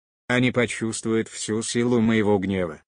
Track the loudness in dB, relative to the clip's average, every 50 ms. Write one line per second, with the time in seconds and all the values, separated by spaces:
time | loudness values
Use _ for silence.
0 | _ _ _ _ _ -2 0 2 2 2 2 0 0 -2 -2 -4 -6 -6 -6 -4
1 | -4 -2 0 0 -2 -4 -8 -10 -6 -4 -4 -4 -4 -2 -2 0 2 2 2 2
2 | 4 4 4 4 4 4 2 2 2 0 -2 -2 -2 -4 -6 -10 _ _